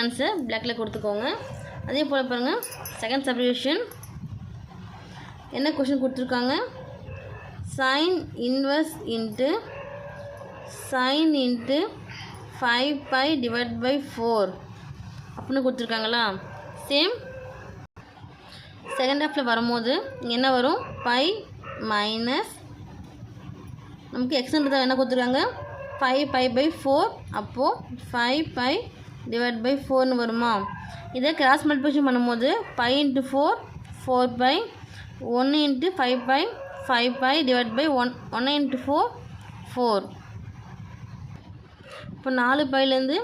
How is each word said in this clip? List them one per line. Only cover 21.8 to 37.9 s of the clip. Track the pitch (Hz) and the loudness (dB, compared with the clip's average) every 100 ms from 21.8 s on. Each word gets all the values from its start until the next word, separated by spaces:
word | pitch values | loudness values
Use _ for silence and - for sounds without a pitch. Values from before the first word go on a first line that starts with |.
| 220 | -2
மைனஸ் | 208 214 220 233 302 440 - - - - - - - - - - - - - - - - | 0 0 0 0 0 -2 -8 -16 -16 -16 -16 -16 -16 -16 -16 -14 -14 -14 -16 -16 -18 -8
நமக்கு | 254 254 277 | -2 0 0
எக்ஸ்ன்றதை | 247 311 277 277 254 | 2 2 4 4 4
என்ன | 262 | 4
கொடுத்துருக்காங்க? | 247 254 247 269 466 - - - - - | 4 2 4 2 2 -2 -10 -12 -10 0
ஃபைவ் | 262 269 285 | 2 4 2
pi | 262 254 | 2 2
by | 233 311 330 | 4 2 2
four. | 269 285 427 - - 208 | 2 4 4 -2 -8 -6
அப்போ | 208 240 302 480 - 240 - | -6 0 2 0 -4 -12 -6
ஃபைவ் | 240 240 294 320 247 | 0 2 2 0 0
pi | 254 381 - - - - 247 | 0 0 -2 -12 -18 -14 -4
divide | 233 240 233 | 0 0 0
by | 247 277 269 | 0 0 2
four-னு | 262 262 247 | 4 4 4
வருமா? | 233 233 240 208 196 - - - - 254 | 2 2 2 2 0 -8 -12 -12 -8 0
இதை | 285 320 | 0 4
கிராஸ் | 262 302 302 | 6 6 6
மல்டிப்ளிகேஷன் | 285 285 285 269 | 4 4 4 6
பண்ணும்போது | 247 240 233 269 440 - - | 6 4 4 4 2 -2 0
pi | 240 277 | 2 4
into | 285 262 262 | 4 2 2
four, | 269 320 466 - - - - | 2 4 2 -4 -14 -14 -8
four | 262 247 247 233 | 2 4 4 4
pi, | 254 330 453 - - - - - 240 240 | 4 4 0 -8 -16 -16 -14 -10 0 2
ஒண்ணு | 269 302 294 | 4 4 4
into | 254 349 370 | 2 0 2
five | 247 254 247 | 2 2 4
pi, | 269 440 - - - - | 2 2 -4 -12 -8 0
five | 240 247 254 | 4 4 2
pi | 262 302 254 | 4 4 4
divide | 247 233 226 | 4 2 2
by | 311 | 2